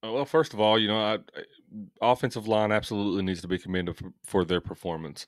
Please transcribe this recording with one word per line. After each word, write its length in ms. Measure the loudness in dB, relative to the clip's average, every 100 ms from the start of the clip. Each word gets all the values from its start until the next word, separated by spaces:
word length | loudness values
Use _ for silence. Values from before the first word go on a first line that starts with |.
Uh, 100 | -4
well, 140 | -4
first 280 | 0 2 0
of 60 | 2
all, 200 | 4 6
you 80 | 4
know, 120 | 0
I, 140 | 0
I, 960 | -2 -6 -18 -18 _ _ -16 -16 _ 2
offensive 360 | 2 0 -4 0
line 240 | 2 4
absolutely 520 | 2 0 -2 -2 0
needs 180 | -2 -2
to 60 | -2
be 100 | -4
commended 400 | -2 -4 -4 -6
for, 160 | -12 -14
for 220 | -2 0
their 160 | 2 0
performance. 640 | -2 -10 -8 -6 -8 -12